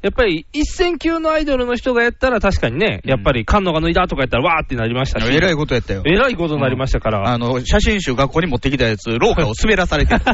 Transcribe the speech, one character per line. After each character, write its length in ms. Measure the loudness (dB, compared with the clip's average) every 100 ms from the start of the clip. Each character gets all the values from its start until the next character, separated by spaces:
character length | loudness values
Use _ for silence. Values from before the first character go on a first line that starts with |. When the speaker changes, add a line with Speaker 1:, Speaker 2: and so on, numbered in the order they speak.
Speaker 1:
や 80 | -2
っ 40 |
ぱ 120 | 0 0
り 220 | 0 -6
一 140 | -4 -4
線 320 | 0 0 0
級 220 | -2 -2
の 100 | 0
ア 60 | 0
イ 80 | 0
ド 100 | -2
ル 120 | 0
の 80 | -2
人 180 | 0
が 80 | 0
や 80 | 0
っ 40 |
た 180 | 0 0
ら 80 | 2
確 200 | 0 0
か 100 | -2
に 100 | 0
ね、 220 | -2 -2
Speaker 2:
う 40 | -2
ん。 20 |
Speaker 1:
や 60 | 0
っ 20 |
ぱ 120 | 0
り 120 | -2 2
菅 140 | 2
野 100 | 2
が 100 | 0
脱 80 | 0
い 40 |
だ 140 | 0 0
と 80 | -2
か 80 |
や 20 | -2
っ 40 |
た 60 | 0
ら 60 |
わ 160 | 0 0
ー 40 |
っ 40 | -2
て 80 | -4
な 80 |
り 120 | -2 -2
ま 100 | -2
し 80 |
た 60 | -2
し。 80 | 0
Speaker 2:
え 80 | 2
ら 120 | 2
い 20 |
こ 140 | 0 0
と 80 | -2
や 60 |
っ 20 |
た 100 | -2
よ。 80 | -4 0
Speaker 1:
え 80 |
ら 140 | 2 2
い 80 | 0
こ 120 | -2
と 80 | 0
に 60 |
な 40 | -2
り 80 | -2
ま 120 | -2
し 40 |
た 80 | 0
か 120 | 0
ら。 80 | 0
Speaker 2:
う 20 |
ん。 60 | 0
あ 100 | 0
の、 260 | -2 -2
写 160 | 2 2
真 200 | 2 0
集 140 | -2 0
学 160 | 0
校 100 | 0
に 60 | 0
持 80 | -2
っ 40 |
て 120 | -2
き 80 | 0
た 60 | 0
や 120 | 0
つ、 220 | -4 2
廊 160 | 2 2
下 120 | 0
を 60 |
滑 220 | 0 2 2
ら 100 | 2
さ 140 | 2
れ 80 | 2
て 80 | 2
る。 60 | 2